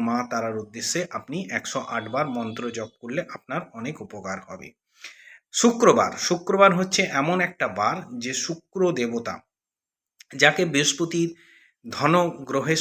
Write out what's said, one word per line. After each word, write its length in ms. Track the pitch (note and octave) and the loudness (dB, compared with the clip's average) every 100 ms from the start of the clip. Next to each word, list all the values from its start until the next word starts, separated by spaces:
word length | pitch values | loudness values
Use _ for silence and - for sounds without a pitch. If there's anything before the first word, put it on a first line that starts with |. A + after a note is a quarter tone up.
মা 160 | A#2 A#2+ A#2+ | 0 0 -2
তারার 260 | A#2 A2+ A2 | -4 -2 -4
উদ্দেশ্যে 420 | G#2 A2+ - E3 F3+ - | -8 -8 -4 -4 -4 -8
আপনি 180 | - E3 F#3 A2+ | -8 -8 -4 -6
একশো 200 | - C3+ - A#2 | -4 -6 -4 -6
আট 80 | G#2+ | -2
বার 120 | B2+ D3 | -2 -2
মন্ত্র 340 | A#2+ A2+ A2 A#2+ | -4 -6 -6 -6
জপ 200 | A2+ G#2+ _ | -6 -10 _
করলে 200 | A#2 D3+ - - | -8 -6 -6 -10
আপনার 240 | - D3+ E3+ | -8 -8 -8
অনেক 220 | A2+ B2 D#3 | -10 -10 -10
উপকার 380 | G2 G#2 F#2+ F#2+ F2+ | -12 -10 -8 -8 -10
হবে। 200 | D#2+ C2 - _ _ - - - - _ | -16 -16 -20 _ _ -20 -20 -20 -20 _
শুক্রবার, 560 | - A#3 A#3 G3+ A#2 F#2 - | 2 4 6 6 6 4 0
শুক্রবার 520 | - E3+ - G3 G3 F3+ | -2 -2 2 6 6 6
হচ্ছে 240 | F#3 - F#3 C#3+ | 2 0 0 0
এমন 180 | D3+ F#3 | 0 2
একটা 260 | F3 - B2 | 0 -2 -2
বার 280 | G2 G#2+ E3+ C#3+ B2 | 0 0 0 -6 -8
যে 140 | B2 B2+ | -6 -4
শুক্র 360 | - E3 - F#3+ F3+ | -4 -6 -6 0 2
দেবতা, 420 | C3 A#2+ A#2 G#2 - _ _ _ _ _ _ _ - - C3+ | 2 -2 -2 -6 -8 _ _ _ _ _ _ _ -20 -12 4
যাকে 260 | D3 D#3 | 4 4
বৃহস্পতির 640 | E3+ D3 E3+ - E3 E3+ E3 - - - _ _ | 2 2 2 0 0 0 0 -2 -18 -20 _ _
ধন 300 | A#2 A2+ D3 F3 F3 - C3+ | -10 0 4 4 2 -2 -4
গ্রহের 320 | C3+ C3 D#3 | -2 0 0